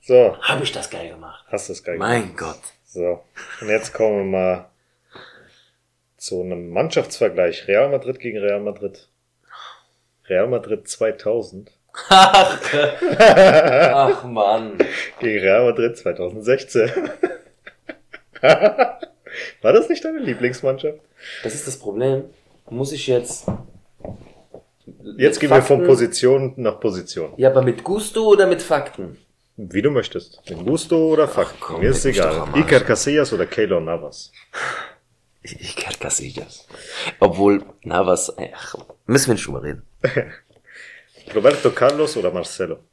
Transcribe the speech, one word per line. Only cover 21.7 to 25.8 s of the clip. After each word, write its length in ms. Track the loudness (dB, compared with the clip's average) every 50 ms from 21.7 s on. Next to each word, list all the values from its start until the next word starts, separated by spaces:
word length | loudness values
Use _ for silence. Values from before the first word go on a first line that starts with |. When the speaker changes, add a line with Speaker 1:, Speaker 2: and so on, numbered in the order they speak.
| -14 -10
Speaker 2:
Problem. 460 | -10 -10 -6 -2 -2 -2 -2 -2 -6 -10 _ _ _ _ _ _ _ -14
Muss 220 | -8 -8 -8 -8 -8
ich 160 | -10 -2 0
jetzt 400 | 0 0 0 -4 -12 -10 -8 -8 -8 -8 -12 -18 -20 -20 _ _ _ _ -16 -16 -16 -16 -20 -20 _ _ _ _ _ -20 _ _ _ _ _ -20 -20 _ -20 -18 -4
Speaker 1:
Jetzt 180 | 2 2 2 2
Speaker 2:
mit 40 | 2
Speaker 1:
gehen 100 | 0 4
wir 120 | 4 4 6
von 160 | 4 2
Speaker 2:
Fakten 80 | 4